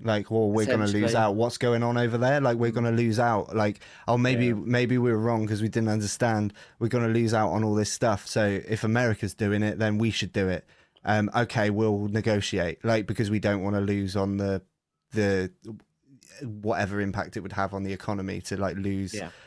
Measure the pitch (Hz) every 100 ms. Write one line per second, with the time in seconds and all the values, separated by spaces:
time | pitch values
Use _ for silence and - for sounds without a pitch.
0 | 110 104 98 113 107 110 107 117 104 101
1 | 113 113 110 101 117 - 123 117 120 120
2 | 120 117 127 143 135 117 117 117 117 117
3 | 117 110 120 107 - 110 104 - - -
4 | - 120 123 123 123 104 117 123 120 123
5 | 120 110 117 113 107 104 110 117 110 107
6 | 101 - 120 107 104 - - - 113 123
7 | 113 113 113 110 101 104 110 107 104 -
8 | 120 104 - 117 104 98 - 110 110 113
9 | 120 104 101 - 101 104 107 92 110 104
10 | 113 - 95 101 95 90 - _ _ _
11 | - 107 104 - 117 120 107 104 110 101
12 | 104 107 113 104 - 98 87 80 113 113
13 | 95 107 101 107 104 101 98 101 101 101
14 | 98 98 98 98 98 95 - _ _ _
15 | _ 107 101 95 92 - 107 107 - _
16 | 135 135 - 98 117 104 104 90 98 101
17 | 98 95 82 110 92 98 98 98 98 95
18 | - 101 95 95 - 95 98 92 98 98
19 | 95 104 85 -